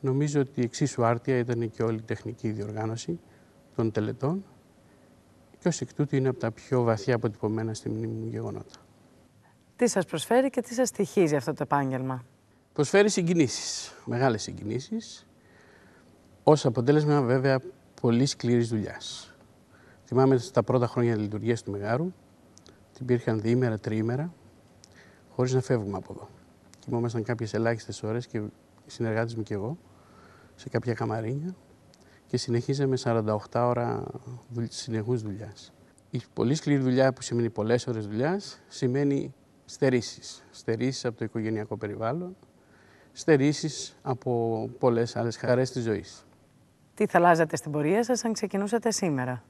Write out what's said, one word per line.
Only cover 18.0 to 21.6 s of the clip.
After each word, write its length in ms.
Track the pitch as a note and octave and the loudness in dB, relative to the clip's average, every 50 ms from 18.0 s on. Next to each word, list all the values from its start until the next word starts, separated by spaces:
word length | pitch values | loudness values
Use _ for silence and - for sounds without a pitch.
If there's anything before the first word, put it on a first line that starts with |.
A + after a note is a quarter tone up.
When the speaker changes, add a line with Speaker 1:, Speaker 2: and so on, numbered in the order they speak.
Speaker 1:
πολύ 240 | - B2 A#2 A#2+ C3+ | 2 2 4 4 2
σκληρής 440 | C3+ - - - A#2+ B2 A#2+ A#2+ A2+ | 0 0 -2 0 2 4 4 2 2
δουλειάς. 680 | A#2 G#2+ F#2+ - - - - - - - - - - - - _ - _ _ _ - - - - - - _ | 0 -4 -4 -4 -8 -10 -12 -12 -14 -14 -16 -20 -20 -20 -20 _ -20 _ _ _ -20 -20 -20 -20 -20 -20 _
Θυμάμαι 320 | - - B2 C3+ C3+ C3+ | -2 2 4 6 6 6
στα 260 | B2 A#2+ - - B2 A2+ | 4 2 0 0 0 2
πρώτα 240 | - B2+ B2+ B2 | 4 2 2 2
χρόνια 280 | A#2 - B2 A#2+ A#2 A#2 | 0 0 0 2 2 2
λειτουργίας 480 | G#2 G#2 G2+ G#2+ G#2 A2 A2+ A#2 A2+ | 0 -2 -4 -4 -4 -2 -2 -2 -2